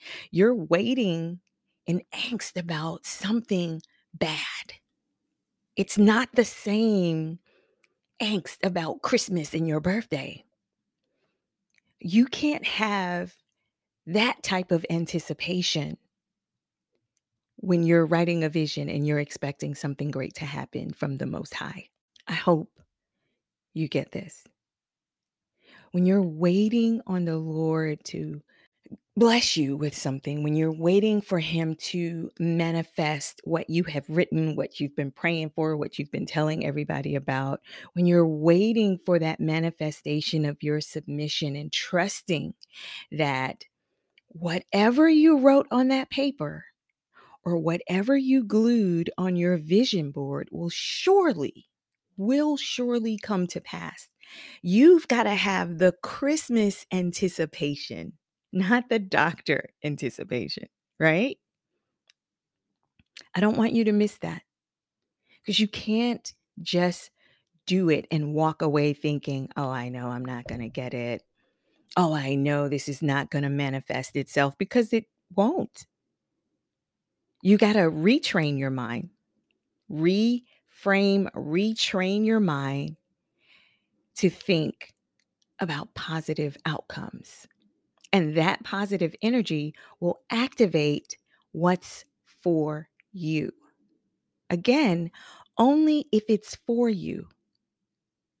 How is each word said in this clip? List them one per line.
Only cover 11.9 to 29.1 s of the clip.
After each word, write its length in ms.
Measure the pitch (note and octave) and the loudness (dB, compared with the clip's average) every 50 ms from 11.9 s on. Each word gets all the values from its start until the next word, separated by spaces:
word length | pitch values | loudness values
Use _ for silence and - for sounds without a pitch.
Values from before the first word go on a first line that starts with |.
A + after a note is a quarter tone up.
| _ _ | _ _
You 240 | - E3+ F3 A3+ B3 | -4 2 4 4 4
can't 400 | C4+ - - - D4+ D4 - - | 4 2 -2 -2 -2 -2 0 -2
have 680 | - - - A3 G#3+ G3+ G3 F#3 F3+ F3+ F3 F3+ F3+ - _ _ _ _ _ _ _ _ _ _ _ _ _ - | -4 -2 -2 -2 0 0 -2 -2 -2 -4 -4 -6 -8 -12 _ _ _ _ _ _ _ _ _ _ _ _ _ -8
that 360 | D#3+ E3+ G#3+ A3 B3+ - - - | -2 0 2 2 2 0 -4 -4
type 300 | - G3 F#3 F3+ - F3+ | -4 -2 -2 0 0 0
of 120 | E3 E3+ - | 0 0 0
anticipation 1080 | E3 E3+ E3+ - - E3 - - D#3 - - E3 F3+ F3+ F3 - - D#3+ C#3+ D3+ D#3+ - _ _ _ _ _ _ _ _ _ _ _ _ _ _ _ _ _ _ _ _ _ _ _ _ _ _ _ _ _ _ _ | -2 -2 -2 -2 -4 -4 -4 -4 -8 -8 -6 -4 -2 -2 -2 -2 -2 -2 -4 -6 -8 -12 _ _ _ _ _ _ _ _ _ _ _ _ _ _ _ _ _ _ _ _ _ _ _ _ _ _ _ _ _ _ _
when 280 | - - F#3 F3+ E3+ E3+ | -8 -2 0 2 2 4
you're 220 | E3 E3+ E3+ E3 | 4 4 4 4
writing 380 | D#3 E3+ E3 F3 E3+ E3+ E3+ D#3+ | 4 2 2 2 2 0 0 -2
a 60 | D#3 | -2
vision 400 | D3+ E3+ D#3 D3 - D3 C#3+ D3 | 0 -2 -2 -2 -4 -6 -6 -4
and 180 | - D3 D3 | -4 -2 -2
you're 120 | D3 D3+ D3 | 0 0 -2
expecting 540 | D3 - - - - C#3 C#3+ - D#3 D3+ C#3+ | -2 -4 -8 -8 -8 -8 -8 -6 -8 -8 -6
something 380 | - - C#3+ C#3 - D3 D3 | -6 -6 -6 -6 -6 -6 -6
great 220 | C#3 C3+ C3 - - | -6 -6 -8 -10 -10
to 120 | - D#3+ | -12 -12
happen 460 | C#3 C#3+ C#3 C3+ - - - - - | -10 -10 -10 -10 -10 -10 -10 -10 -8
from 260 | D3 - C#3+ C#3+ C#3 | -8 -6 -6 -6 -4
the 80 | C3+ C3+ | -6 -6
Most 280 | C3+ - - - - - | -6 -6 -8 -10 -10 -10
High. 340 | - - - - - - _ _ _ _ _ _ _ - | -10 -10 -10 -12 -14 -18 _ _ _ _ _ _ _ -10
I 60 | - E3+ | -8 -6
hope 480 | - - F#3 F3 D3+ - - _ _ _ _ _ _ _ _ _ _ _ _ _ _ _ _ _ _ _ _ - | -2 2 2 2 2 0 -6 _ _ _ _ _ _ _ _ _ _ _ _ _ _ _ _ _ _ _ _ -6
you 140 | D#3+ D#3+ | -6 -4
get 240 | C#3+ - C#3+ - - | -2 -2 -4 -4 -4
this. 340 | - - - E3 - - - - _ _ _ _ _ _ _ _ _ _ _ _ _ _ _ _ _ _ _ _ _ _ _ _ - - - _ | -10 -12 -12 -12 -16 -18 -20 -20 _ _ _ _ _ _ _ _ _ _ _ _ _ _ _ _ _ _ _ _ _ _ _ _ -20 -20 -14 _
When 140 | - F3+ F3+ | 0 2 4
you're 160 | F#3 F#3+ G3+ | 4 4 4
waiting 800 | F#3+ E3+ D#3 D#3 F3 F3 F3+ G3 G#3+ G#3+ A3+ A#3 A3+ A3+ A3+ A3+ - | 2 0 0 0 2 2 4 4 2 2 2 2 2 2 0 0 -2
on 160 | - F#3 F3+ F3 | -2 -2 -2 0
the 140 | E3+ D#3+ | -2 -2
Lord 640 | D#3+ D#3+ D#3+ D#3 D#3+ D#3+ D#3+ D#3+ D#3+ D#3+ D#3 D3+ D3+ - | -4 -4 -4 -4 -2 0 0 0 0 0 -2 -4 -6 -10
to 360 | - - - D#3 D3+ D3+ D3 - _ _ _ _ _ _ _ - - D3+ - _ _ | -12 -10 -8 -8 -8 -10 -12 -16 _ _ _ _ _ _ _ -6 -6 -6 -6 _ _